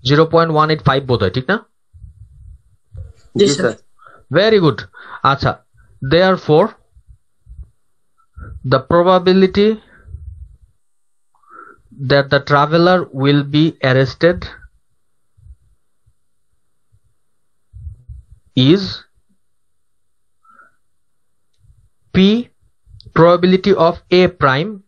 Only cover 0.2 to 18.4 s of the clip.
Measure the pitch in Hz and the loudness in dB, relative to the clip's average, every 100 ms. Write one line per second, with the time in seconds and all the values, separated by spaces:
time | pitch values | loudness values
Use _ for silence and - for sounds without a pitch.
0.2 | 160 165 165 151 151 156 - 135 135 120 | 2 2 0 0 0 0 0 -2 -2 -2
1.2 | 95 127 127 208 - _ _ - - - | -2 -4 -4 -6 -6 _ _ -20 -20 -20
2.2 | - - - - _ _ _ - - - | -20 -20 -20 -20 _ _ _ -20 -20 -20
3.2 | - 120 135 143 139 107 _ _ - - | -10 0 0 0 -4 -6 _ _ -20 -20
4.2 | _ 147 214 214 160 110 - - - - | _ 0 2 2 2 -2 -12 -20 -20 -4
5.2 | 135 135 131 - _ _ _ _ 135 165 | -2 0 -4 -6 _ _ _ _ -2 2
6.2 | 185 185 - 151 214 - _ _ _ - | 2 0 2 2 2 -4 _ _ _ -20
7.2 | _ _ _ - - _ _ _ _ _ | _ _ _ -20 -20 _ _ _ _ _
8.2 | _ - - - 131 131 - 170 175 185 | _ -20 -20 -14 -6 -6 0 0 2 2
9.2 | 180 185 185 196 208 220 _ - - - | 2 2 2 2 0 -2 _ -20 -20 -20
10.2 | - - - - _ _ _ _ _ _ | -20 -20 -20 -20 _ _ _ _ _ _
11.2 | _ _ _ - - - _ - 131 143 | _ _ _ -20 -20 -20 _ -12 -2 0
12.2 | 139 143 139 143 147 165 175 185 - 135 | 0 -2 0 0 2 2 2 0 -2 -4
13.2 | 135 143 143 147 160 - 135 127 131 - | 0 0 0 0 0 0 0 0 0 0
14.2 | 165 180 - - - _ _ _ _ _ | 0 0 -10 -20 -20 _ _ _ _ _
15.2 | _ _ - - _ _ _ _ _ _ | _ _ -20 -20 _ _ _ _ _ _
16.2 | _ _ _ _ _ _ _ _ _ _ | _ _ _ _ _ _ _ _ _ _
17.2 | _ _ _ _ _ - - - - - | _ _ _ _ _ -18 -18 -18 -20 -20
18.2 | _ - | _ -20